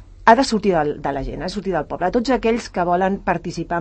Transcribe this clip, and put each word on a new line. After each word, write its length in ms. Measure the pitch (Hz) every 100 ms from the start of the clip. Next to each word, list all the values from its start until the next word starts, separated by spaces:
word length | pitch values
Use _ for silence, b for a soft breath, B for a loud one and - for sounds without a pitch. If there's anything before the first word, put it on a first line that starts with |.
| - - -
ha 80 | 233
de 80 |
sortir 280 | 269 220 202
del, 280 | 175 147 143
de 80 | 147
la 80 | 139
gent, 200 | 131 127
ha 20 | 160
de 80 |
sortir 180 | 208 185 170
del 100 | 143
poble. 240 | 143 180
Tots 220 | 240 233
aquells 380 | 247 226 233 -
que 100 | -
volen 360 | 175 175 190 196
participar 560 | - 170 170 165 165 170